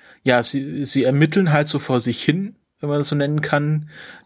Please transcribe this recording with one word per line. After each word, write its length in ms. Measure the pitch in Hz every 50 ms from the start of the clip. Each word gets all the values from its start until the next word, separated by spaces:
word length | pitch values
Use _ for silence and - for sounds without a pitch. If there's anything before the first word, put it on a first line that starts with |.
| _ - - _ -
ja, 200 | 131 123 120 117
sie, 420 | - - 139 135 147 160 147 139
sie 200 | 131 - 139 117
ermitteln 480 | 127 135 143 156 156 - 202 190 165 147
halt 160 | 147 151 151
so 100 | - 139
vor 220 | - - 131 123
sich 220 | 117 123 117 - -
hin, 340 | - 147 185 196 214 - _ _ _ _ _
wenn 100 | - 147
man 80 | 143 147
das 100 | 143 147
so 80 | 151
nennen 240 | 147 143 143 151 151
kann. 480 | 147 - 151 147 147 151 156 151 151 - - - - - - - -